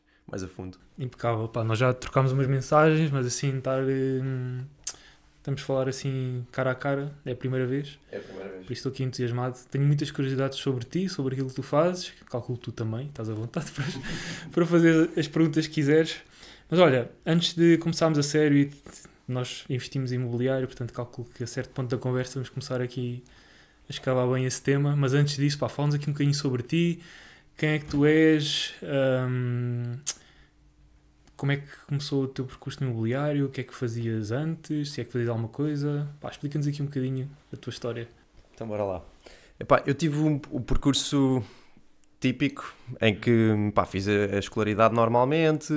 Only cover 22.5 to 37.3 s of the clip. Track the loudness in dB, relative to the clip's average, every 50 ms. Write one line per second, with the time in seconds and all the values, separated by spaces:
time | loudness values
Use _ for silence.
22.5 | -8 -10 -6 -4 -4 -4 -4 -4 -4 -6 -6 -6 -6 -8 -12 -16 -20 -20 -20 -20
23.5 | -20 -20 _ _ _ _ _ -14 -14 -6 -2 0 0 2 2 2 2 0 0 -2
24.5 | -4 -2 0 0 2 2 2 2 2 2 2 2 4 4 2 2 0 0 0 0
25.5 | 0 -2 -4 -4 -2 -2 0 0 0 0 -2 -4 -2 0 0 0 0 0 0 -2
26.5 | -2 -2 -2 -2 0 2 2 2 0 -2 -8 -16 -20 -20 -20 -20 -20 -20 _ _
27.5 | _ -4 -2 0 0 -2 -2 -2 0 4 4 6 6 8 8 8 6 6 2 0
28.5 | -2 -2 -4 -6 -8 -10 -6 -2 0 2 4 4 2 2 0 0 0 -2 -2 -2
29.5 | -2 -2 -2 -2 -2 -4 -4 -6 -8 -8 -8 -8 -8 -8 -12 _ _ -20 -20 _
30.5 | _ _ _ _ _ _ -20 -20 _ _ _ _ _ _ _ _ _ -4 -2 0
31.5 | 0 -2 -4 -8 -18 -16 -8 -6 -4 -4 -4 -2 -2 -2 -2 -2 -4 -6 -8 -8
32.5 | -10 -14 -12 -10 -8 -4 -4 -2 -2 0 0 0 0 0 0 0 0 0 0 0
33.5 | -2 -6 -8 -8 -8 -6 -6 -4 -4 -4 -4 -2 -2 -2 -2 -2 -2 -2 -2 -4
34.5 | -4 -6 -6 -6 -4 -4 -4 -4 -6 -8 -8 -6 -4 -2 -2 -2 -2 -2 -4 -4
35.5 | -4 -4 -2 -2 -2 -2 -2 -2 -2 -2 -4 -6 -8 -12 -12 -14 -10 -8 -8 -4
36.5 | -4 -2 -2 -2 -2 -2 -4 -4 -4 -2 -2 -2 -2 -4 -4 -6